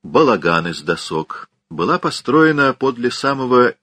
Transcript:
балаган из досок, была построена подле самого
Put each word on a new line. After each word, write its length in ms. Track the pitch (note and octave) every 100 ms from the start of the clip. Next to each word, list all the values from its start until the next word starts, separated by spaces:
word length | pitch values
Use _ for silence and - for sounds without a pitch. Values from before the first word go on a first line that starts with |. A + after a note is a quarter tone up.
балаган 640 | - A#2+ C#3+ G2 E2+ E2+ E2+
из 120 | D#2+
досок, 680 | D2+ E2 - D#2+ D#2+ - - _ _
была 300 | - F#2 F3
построена 760 | D#3+ - - D3+ D#3 D3 C#3
подле 380 | B2+ C3+ A#2+ A#2+
самого 640 | - C#3 C3+ B2+ B2 A#2+ -